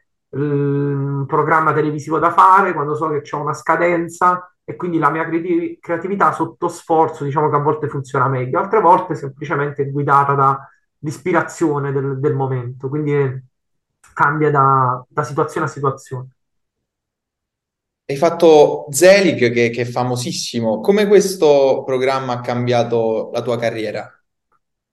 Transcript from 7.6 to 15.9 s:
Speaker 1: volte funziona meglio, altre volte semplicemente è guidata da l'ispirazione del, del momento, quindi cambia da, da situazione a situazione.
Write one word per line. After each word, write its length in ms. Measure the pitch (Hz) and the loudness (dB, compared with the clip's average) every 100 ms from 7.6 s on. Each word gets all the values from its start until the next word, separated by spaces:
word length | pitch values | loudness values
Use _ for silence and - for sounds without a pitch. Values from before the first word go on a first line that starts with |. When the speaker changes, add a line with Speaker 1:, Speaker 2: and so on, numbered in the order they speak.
Speaker 1:
volte 280 | 147 151 147 | -2 -2 -4
funziona 400 | 143 - 139 127 | -8 -6 -2 0
meglio, 300 | 131 127 165 | -2 -2 -4
altre 240 | 196 214 | 0 2
volte 320 | 175 180 - | 4 4 2
semplicemente 680 | 151 139 - 156 147 143 143 | -8 -10 -12 -6 -4 -4 -4
è 80 | 139 | -6
guidata 440 | 139 143 143 139 | -4 2 2 2
da 340 | 139 135 135 - _ _ _ | 2 0 -2 -8 _ _ _
l'ispirazione 920 | 151 - 185 165 - - 165 143 143 | -12 -8 -2 -2 -2 -2 -2 -2 -4
del, 280 | 139 135 131 | -4 -4 -4
del 160 | 143 | -2
momento, 560 | 135 131 131 120 - 135 | -2 -4 -4 -8 -10 -8
quindi 520 | 147 147 143 135 131 - _ _ _ _ _ _ | -6 -2 -2 -2 -6 -14 _ _ _ _ _ _
cambia 380 | - 147 156 151 | -2 0 2 0
da, 520 | 143 135 135 127 127 - | 2 4 2 2 -2 -6
da 160 | - | -8
situazione 420 | 143 143 151 175 147 | -4 -4 -4 -4 -6
a 40 | |
situazione. 580 | 131 139 | -4 -4